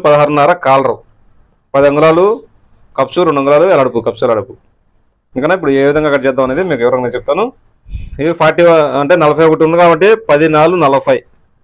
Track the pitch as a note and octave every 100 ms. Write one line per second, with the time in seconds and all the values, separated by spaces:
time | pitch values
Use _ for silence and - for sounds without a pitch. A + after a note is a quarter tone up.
0 | D#3 D3 D3 D3 D3 F3 C3+ C3+ B2+ A2
1 | _ _ _ _ _ _ _ C#3 C#3+ D3
2 | D#3+ E3 G3 A#3 - _ _ _ _ -
3 | C3 - E3+ C#3+ C#3 D3 F#3 D#3+ B2+ A#2
4 | A2+ G#2 B2+ A2 G2 - _ _ _ _
5 | _ _ _ C3 D3 F#3 D#3 C#3 C#3 D3
6 | D3+ C#3 C3 B2+ B2+ C#3 F#3+ C3+ A#2+ B2+
7 | B2 B2 C3 D#3 A#3+ - _ _ - -
8 | - - D3+ E3+ D#3 D#3 E3+ E3 D3 C3
9 | C#3+ F3+ D3+ D3 D#3+ D#3+ D#3+ E3+ F3 D#3+
10 | G3 A3 - D3 D#3+ D#3 D#3+ F3+ C#3+ C3+
11 | C#3 B2 - _ _ _